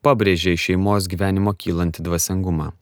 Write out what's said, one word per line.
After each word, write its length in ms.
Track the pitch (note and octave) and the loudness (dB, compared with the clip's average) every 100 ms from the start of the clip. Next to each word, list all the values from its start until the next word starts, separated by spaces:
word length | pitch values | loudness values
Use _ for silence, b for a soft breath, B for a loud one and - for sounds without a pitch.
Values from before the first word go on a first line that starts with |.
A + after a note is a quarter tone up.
pabrėžė 520 | D3 B2+ G2 F2+ F2+ E2+ | 4 4 4 2 2 0
iš 120 | - | 0
šeimos 380 | F#2 G2+ G#2 F2+ | 0 2 0 -2
gyvenimo 440 | F#2 G2 F#2+ G2+ G2+ | -2 0 2 0 -2
kylantį 480 | - E2+ E2+ D#2 E2 | -4 -2 -2 -4 -4
dvasingumą. 640 | E2+ - F#2+ F#2 D#2+ D2+ - | -2 -2 -2 -2 -2 -4 -10